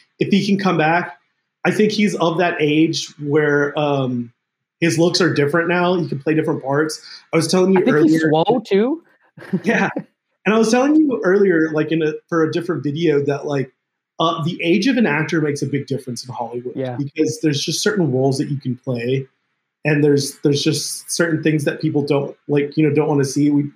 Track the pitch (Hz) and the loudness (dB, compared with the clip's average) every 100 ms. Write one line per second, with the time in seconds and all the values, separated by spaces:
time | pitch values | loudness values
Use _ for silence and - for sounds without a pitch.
0 | _ - - 202 202 196 190 165 151 170 | _ -6 0 0 2 0 0 2 2 2
1 | 175 - _ _ _ _ 180 - 214 214 | -2 -12 _ _ _ _ -2 2 2 2
2 | 208 170 170 165 175 156 151 151 160 143 | 0 2 0 2 0 0 2 4 2 0
3 | - - 147 151 147 147 143 156 147 139 | -8 -10 0 2 2 2 0 -2 0 0
4 | 127 120 120 _ _ _ _ - 170 151 | -2 -4 -8 _ _ _ _ -4 -2 2
5 | 170 175 160 135 143 170 165 175 175 180 | 2 2 0 2 0 0 0 0 2 0
6 | 143 143 160 156 151 143 131 139 156 - | -2 -4 -2 0 0 -4 -2 -2 -2 -4
7 | - - - 160 - 185 185 190 240 202 | -16 -20 -4 -2 2 2 4 4 4 4
8 | 165 160 156 156 165 247 - 196 240 330 | 4 4 2 2 2 0 0 0 0 -2
9 | _ _ _ - - 185 196 220 196 - | _ _ _ -20 -6 -4 -2 0 -2 -4
10 | - _ _ _ 190 220 220 247 285 311 | -12 _ _ _ 0 2 4 2 4 4
11 | 294 233 180 202 196 160 160 156 151 165 | 2 0 2 4 4 2 0 -2 0 0
12 | 156 151 - 165 156 165 170 151 147 139 | -2 -4 -4 0 0 -2 -4 -4 -4 -2
13 | 151 143 139 143 147 139 127 _ _ _ | 2 2 0 -4 -4 -4 -4 _ _ _
14 | _ - 165 170 160 - 170 196 269 220 | _ -4 -2 -2 -4 -4 0 2 2 2
15 | 156 147 156 165 147 139 131 139 - 131 | 2 0 0 0 -2 -2 -4 -4 -4 -8
16 | - 117 127 120 117 123 123 135 127 123 | -8 -12 -12 -10 -10 -8 -10 -8 -8 -6
17 | 139 160 156 156 156 135 - 151 208 202 | -8 -2 -2 0 -2 -2 -4 -2 -2 0
18 | 151 127 135 123 - 143 127 117 135 120 | 0 0 0 -2 -4 -4 -6 -8 -6 -6
19 | 120 135 135 _ _ _ _ _ 147 147 | -2 -4 -4 _ _ _ _ _ -2 2
20 | 147 139 - - 151 139 160 143 - - | 4 2 0 -2 0 0 0 -2 -6 -12
21 | - - 170 156 156 156 156 - 156 175 | -10 -2 -2 0 0 0 -2 -2 -2 -2
22 | - 143 139 - - 143 143 160 151 139 | 0 -2 -2 -10 -2 -2 0 0 2 2
23 | 147 143 131 143 147 143 143 | 2 0 0 2 2 2 0